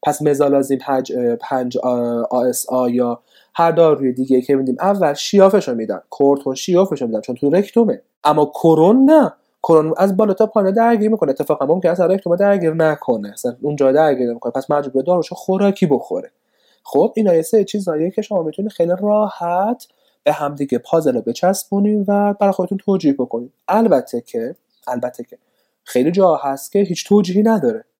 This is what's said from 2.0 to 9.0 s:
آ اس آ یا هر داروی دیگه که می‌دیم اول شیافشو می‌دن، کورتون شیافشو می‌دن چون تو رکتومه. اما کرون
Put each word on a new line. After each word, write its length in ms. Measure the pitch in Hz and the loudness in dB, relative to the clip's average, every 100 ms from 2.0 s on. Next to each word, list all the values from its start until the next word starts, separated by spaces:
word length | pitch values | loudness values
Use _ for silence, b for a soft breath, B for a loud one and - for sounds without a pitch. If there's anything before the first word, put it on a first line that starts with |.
| 120 120 117 | -2 -4 -2
آ 120 | 127 | 0
اس 240 | 123 123 - | -2 -2 -4
آ 180 | 127 123 | -2 0
یا 320 | 123 120 120 b b b | 0 -2 -4 b b b
هر 180 | - 170 | 0 0
داروی 420 | 160 165 139 135 | 4 4 4 -2
دیگه 280 | 127 131 127 | -4 0 0
که 140 | 127 139 | 2 -2
می‌دیم 200 | 131 123 | 0 -2
اول 340 | 180 202 165 | -2 0 -2
شیافشو 640 | 147 - 202 190 196 156 120 | -2 0 4 6 4 -2 -6
می‌دن، 260 | 110 95 _ | -6 -8 _
کورتون 460 | - 139 139 139 131 | 0 2 2 -2 -8
شیافشو 520 | - 175 190 156 120 | 0 2 2 -2 -4
می‌دن 140 | 110 | -6
چون 140 | - 120 | -8 -4
تو 140 | 143 | 0
رکتومه. 520 | 175 202 233 220 - _ _ | 0 0 0 0 -2 _ _
اما 280 | 147 151 147 - | 0 2 0 2
کرون 500 | 165 156 165 247 | 2 6 6 6